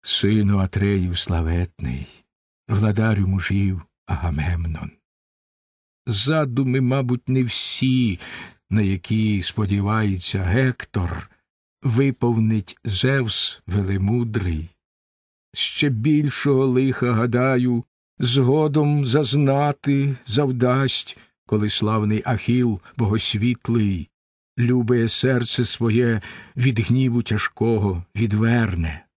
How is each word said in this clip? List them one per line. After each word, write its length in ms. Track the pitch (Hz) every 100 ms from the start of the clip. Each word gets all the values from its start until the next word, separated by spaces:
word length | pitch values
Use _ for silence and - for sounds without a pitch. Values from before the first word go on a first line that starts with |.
Сину 560 | - - 101 107 101 101
Атреїв 600 | 95 98 98 101 90 87
славетний, 1040 | - 85 80 85 87 - 64 65 78 - _ _ _ _ -
владарю 580 | 104 107 104 110 104 95
мужів 560 | 95 - 98 98 92 - _ -
Агамемнон, 840 | 78 85 73 76 85 82 78 - _ _ _ _ _ _ _ _ _ _ _ -
задуми, 760 | 104 127 160 143 120 131 131
мабуть, 480 | 123 135 127 127 -
не 140 | 131
всі, 760 | 123 - - - 131 127 120 87 - - - - _
на 120 | 107
які 600 | 98 95 - 110 110 101
сподівається 1000 | 87 - 101 101 101 110 104 95 - 98
Гектор, 880 | 92 113 131 120 - 104 85 78 - _ _ _ _ _
виповнить 960 | 135 113 139 127 120 113 110 110 98 -
Зевс 760 | 120 95 127 139 113 - - - -
велемудрий. 1000 | 98 95 98 98 120 117 110 90 80 82 _ _ _ _ _ _ _ _
Ще 340 | - - - 151
більшого 800 | 113 135 151 147 - 143 135 135
лиха, 460 | 127 135 123 123
гадаю, 720 | 110 120 123 131 127 123 120 - _ _ _
згодом 840 | 123 131 123 147 156 147 147 147
зазнати 1120 | 135 139 143 143 139 139 147 143 143 139 139 131 -
завдасть, 920 | 110 143 127 127 131 131 - - - - _ -
коли 220 | 107 104
славний 540 | - 104 110 107 107
Ахіл 560 | - 107 - 123 123 101 - -
богосвітлий 1120 | 107 110 - 104 117 120 - 117 104 92 80 _ _ _ _ -
любе 500 | 120 127 117 123 117
серце 560 | - 120 123 117 -
своє 560 | 113 - 117 110 120 110 - - - -
від 240 | 131 113
гніву 420 | 107 123 131 120
тяжкого 840 | - 107 - - 113 113 101 87 - -
відверне. 880 | 110 104 113 120 110 85 80 76 _